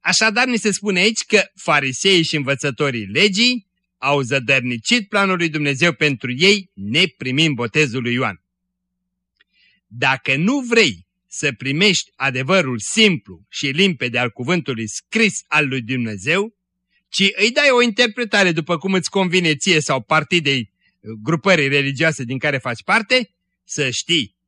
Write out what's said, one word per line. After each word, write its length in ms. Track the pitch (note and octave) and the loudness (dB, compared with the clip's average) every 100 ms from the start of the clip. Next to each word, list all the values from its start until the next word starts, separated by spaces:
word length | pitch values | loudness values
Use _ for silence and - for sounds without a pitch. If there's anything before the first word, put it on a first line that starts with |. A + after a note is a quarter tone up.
Așadar, 460 | E3+ F3+ A3 G#3+ B3+ | 0 2 2 2 0
ni 120 | A#3 | 0
se 120 | G#3+ | 0
spune 280 | F#3+ G#3 F#3 | -2 -2 2
aici 220 | G3 A3 | 2 0
că 220 | - G#3 F3+ | 0 0 0
fariseii 680 | _ - D3 C3+ B2 G3 F#3 | _ 0 0 0 -2 2 4
și 140 | D#3+ D#3 | 2 -2
învățătorii 720 | C3+ C#3 D3 B2+ D3 A#2+ G2+ | -2 -2 -2 -2 -2 -2 -4
legii 600 | A2+ G#3 F#3+ A#3+ B3 _ _ _ _ | 0 2 2 0 0 _ _ _ _
au 220 | C3+ C#3+ | 0 0
zădărnicit 880 | B2+ C3+ A#2+ C3+ B2 A#2+ - B3 G3 | 0 -4 0 0 0 -6 -2 -2 0
planul 280 | G#3 G3 F#3 | 0 0 0
lui 120 | E3+ | -2
Dumnezeu 440 | D#3 C#3+ C3+ F3 | -2 -2 0 0
pentru 400 | - D3+ C3 C3 | 2 -2 -2 -6
ei, 380 | B2 F3+ G#3 F#3+ | 2 4 4 0
neprimind 800 | - G2 C3 F3+ _ C3 C3 D#3+ | -12 -4 0 -2 _ -4 0 2
botezul 480 | C3 A#2+ D3+ D3+ B2 | 0 -2 0 0 -2
lui 100 | A#2+ | -2
Ioan. 300 | A#2+ B2 F#2 _ _ _ _ _ _ _ _ _ _ _ _ _ _ _ | -2 -2 -6 _ _ _ _ _ _ _ _ _ _ _ _ _ _ _
Dacă 500 | A#2 C3+ C3 - C3+ | -2 0 0 -2 0
nu 240 | F3+ C#4+ | 2 0
vrei 460 | B3+ A#3 F#3 F2+ - _ _ | 2 4 4 0 -14 _ _
să 260 | - D3 | -6 -6
primești 580 | B2 C3 C#3 G#3 F3+ - _ | -4 -4 0 2 2 -4 _
adevărul 640 | C3+ B2+ C3 F#3+ C#3+ A#2+ | -4 -4 0 0 2 -4
simplu 680 | - - G#3+ E3 - F2 _ | -4 2 2 2 -6 -20 _
și 160 | - C#3+ | -8 -6
limpede 520 | C#3 G3 D3+ B2 A#2+ | 0 0 0 -4 -2
al 120 | B2 | -4
cuvântului 580 | - B2+ F3 D3 A#2 A2 | -4 -4 -4 -2 -6 -6
scris 520 | - _ A3 A3 - - | -10 _ -2 0 -2 -4
al 220 | D3+ D3 | -2 -2
lui 140 | C3 | -4
Dumnezeu, 760 | A2 C3 A#2 G#2 F#2+ F3 G#3+ _ _ _ _ _ _ | -4 -4 -4 -6 -2 -2 -2 _ _ _ _ _ _
ci 220 | - G3 | 0 0
îi 160 | G3 G#3 | 2 0
dai 160 | C4+ C#4+ | 2 4
o 120 | B3 | 4
interpretare 680 | A#3+ G3+ B3 G#3+ A#3 G#3 F#3 | 2 2 0 0 -2 2 2
după 260 | E3 D#3+ F3 | 0 -2 -4
cum 140 | F#3+ | 0
îți 180 | F#3+ E3 | -2 0
convine 440 | G3+ F#3 F3+ F3 | -2 0 2 0
ție 260 | D3 - E3 | 0 2 0
sau 220 | - C3+ | 2 -4
partidei, 720 | A2+ D#3 D3+ E3+ C#3+ C#3 A2+ _ _ _ A2 A2 | 0 0 2 0 2 -2 -4 _ _ _ -16 -12
grupării 460 | G#2+ E3 G3 F3 C#3 | -2 0 2 2 4
religioase 560 | C#3+ C#3 C3+ D#3+ D3 | 0 0 0 0 0
din 140 | B2 C3 | -6 -4
care 200 | D3+ C#3 | -2 -2
faci 240 | B2+ A#2 | -4 -8
parte, 480 | - G#3+ G#3+ B3+ A#3 _ _ _ _ | 0 -2 2 0 0 _ _ _ _
să 220 | - C3+ | -4 -4
știi 460 | A#2+ - E3+ B2 _ | -4 -2 -2 -2 _